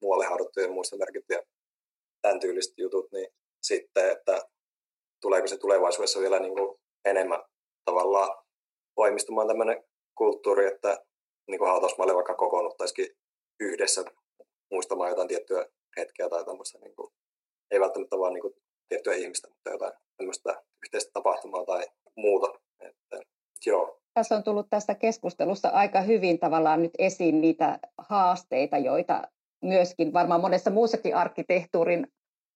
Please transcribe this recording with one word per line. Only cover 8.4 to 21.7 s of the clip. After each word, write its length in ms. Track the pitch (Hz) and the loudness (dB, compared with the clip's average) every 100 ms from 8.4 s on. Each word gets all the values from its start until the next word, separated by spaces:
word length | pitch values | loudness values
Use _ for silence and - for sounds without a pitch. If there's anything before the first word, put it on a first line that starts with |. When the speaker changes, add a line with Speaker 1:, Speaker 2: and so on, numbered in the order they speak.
| _ _ _ _ _ - | _ _ _ _ _ 0
Speaker 1:
voimistumaan 520 | 107 - - 110 110 | 2 2 -2 0 0
tämmönen 360 | 113 113 120 - _ _ - | 2 0 -2 -6 _ _ 0
kulttuuri, 480 | 110 - 104 98 98 | 0 2 2 2 2
että 380 | - 104 - - _ _ _ - | 0 -2 -2 -6 _ _ _ -10
niinku 160 | 92 | -2
hautausmaalle 500 | 92 92 92 - 92 | 2 2 2 2 2
vaikka 200 | 90 90 | 2 0
kokoonnuttaisikin 760 | 90 90 92 87 - 90 - 92 _ _ _ _ - | 0 0 0 -2 -4 -6 -4 -6 _ _ _ _ -10
yhdessä 440 | 101 85 95 - 92 - _ _ _ _ _ | -6 -2 -2 -2 -6 -14 _ _ _ _ _
muistamaan 400 | 92 - 92 90 | -6 -4 -4 -2
jotain 180 | 90 87 | -2 -2
tiettyä 380 | 87 - 92 90 _ _ - | -4 -4 -4 -4 _ _ -10
hetkeä 320 | 85 - 90 | -10 -6 -6
tai 160 | 85 | -4
tämmöistä, 340 | 85 92 - - | -8 -12 -14 -18
niinku, 340 | - - - _ _ _ _ _ - | -20 -18 -18 _ _ _ _ _ -2
ei 100 | 101 | 2
välttämättä 380 | 95 101 92 95 | 2 0 -4 -2
vaan 140 | 92 | -2
niinku 220 | 90 98 - _ _ - | -2 -8 -12 _ _ -8
tiettyä 260 | 85 - | -6 -4
ihmistä, 340 | 90 87 - - | -4 -4 -10 -14
mutta 220 | _ 95 | _ -12
jotain 220 | 95 95 - _ - | -8 -8 -10 _ -12
tämmöistä 460 | 95 - 98 - - _ | -10 -8 -6 -8 -10 _
yhteistä 260 | - 107 - | -10 -8 -8
tapahtumaa 520 | - 101 90 90 90 | -2 -2 -2 -4 -8
tai 220 | 90 | -4